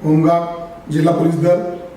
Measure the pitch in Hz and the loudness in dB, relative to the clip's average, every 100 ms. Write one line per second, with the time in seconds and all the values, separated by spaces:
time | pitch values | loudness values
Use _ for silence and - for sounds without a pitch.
0 | 156 156 160 170 170 170 - - - 156 | 2 2 4 2 -2 -8 -12 -16 -6 0
1 | 160 170 165 151 170 180 175 175 - | 0 2 0 2 2 2 0 -8 -12